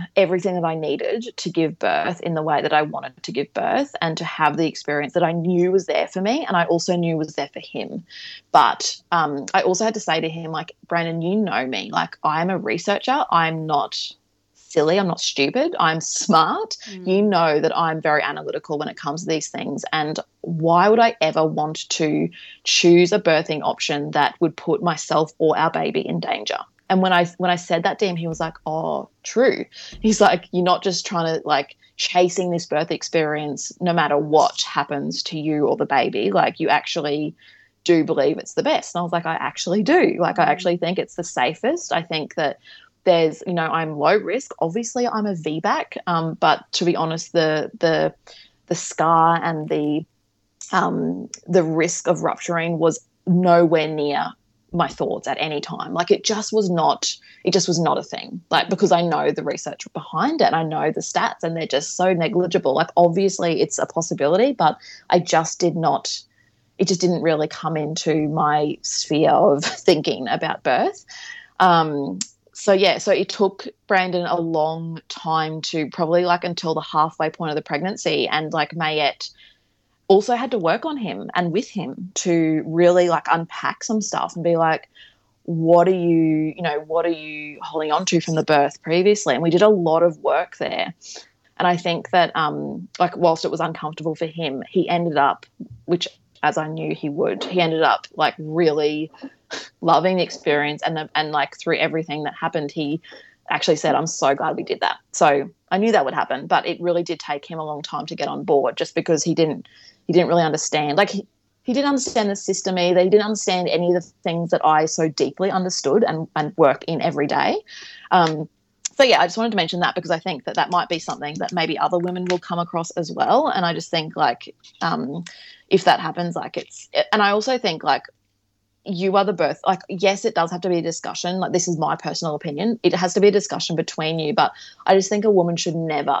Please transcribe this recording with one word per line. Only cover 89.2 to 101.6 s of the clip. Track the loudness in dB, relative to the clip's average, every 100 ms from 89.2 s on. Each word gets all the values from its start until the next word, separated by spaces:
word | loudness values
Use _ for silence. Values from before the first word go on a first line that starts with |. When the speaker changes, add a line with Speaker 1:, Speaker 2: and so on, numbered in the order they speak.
| 2
Speaker 1:
And | 0
we | 2
did | 6
a | 6
lot | 6 4 4
of | 4 2
work | 0 0 -2 -6
there. | -6 -4 -6 -8 -18 -20 -20 _ _ -2
And | 0
I | 2
think | 0 -4 0
that, | 2 2 2
um, | -2 -2 -8 -10 -10 -2
like, | -2 2
whilst | 2 2
it | -2
was | -4
uncomfortable | -4 -6 -10 -6 -6
for | -4 -6
him, | -6 -6 -6 -2
he | 0 2
ended | 0 0 2
up, | 2 0 -8 -18 -18 -14 -4
which | -4 -4 -12 _ _
as | -2 0
I | -4
knew | -6 -6
he | -6 -6
would, | -2 -2 -4
he | -4 0
ended | 0 2
up, | 2 2 -2 -2
like, | -2 -2
really | -6 0 2 2 0 -2 -6 -12 -20 -20 _ -16 -16 _
loving | 2 4 4 2
the |
experience | -2 -4 0 0 0 -4
and, | -4 -6 -4
and, | -4 -2
like, | -2 -4
through | -4